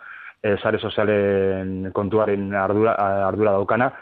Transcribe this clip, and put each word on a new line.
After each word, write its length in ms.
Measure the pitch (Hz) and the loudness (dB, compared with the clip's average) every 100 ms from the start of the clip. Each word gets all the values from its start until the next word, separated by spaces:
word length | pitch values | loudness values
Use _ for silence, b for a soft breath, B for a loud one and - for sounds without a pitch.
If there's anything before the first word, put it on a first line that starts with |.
| B B B B | B B B B
e, 140 | 107 101 | -2 0
sare 200 | 110 107 | 0 0
sozialen 1120 | 107 104 104 104 101 98 95 95 95 95 95 | -2 -2 2 2 2 2 0 0 -4 -6 -6
kontuaren 600 | 104 101 110 104 101 98 | -4 0 0 2 0 -2
ardura, 380 | 101 95 104 110 | -2 0 2 2
a-, 360 | 104 101 98 95 | 2 0 0 0
ardura 240 | 95 107 | 0 2
daukana, 400 | 98 98 113 131 - | 2 2 0 0 -4